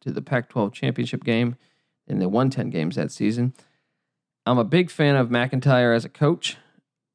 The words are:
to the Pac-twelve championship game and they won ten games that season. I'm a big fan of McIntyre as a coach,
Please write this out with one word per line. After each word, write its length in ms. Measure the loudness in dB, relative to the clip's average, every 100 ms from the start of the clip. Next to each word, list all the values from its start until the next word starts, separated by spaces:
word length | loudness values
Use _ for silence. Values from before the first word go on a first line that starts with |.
to 100 | -10
the 100 | -8
Pac-twelve 500 | -2 -4 -2 -4 -4
championship 500 | -4 -4 -4 -6 -6
game 320 | -2 0 0 -4 _ _ _ _ -8
and 140 | -4
they 40 | 0
won 240 | 2 0
ten 200 | 0 -4
games 260 | -4 -4 -4
that 160 | -6
season. 420 | -2 -2 0 -2 -4 _ _ _ _ _ _ _ _ 0
I'm 120 | 0
a 60 | 2
big 240 | 2 0
fan 260 | 2 2 4
of 140 | 2
McIntyre 640 | 0 0 0 2 4 4 2
as 100 | -2
a 40 |
coach, 480 | 0 0 0 -4 -10 _ _ _ _ _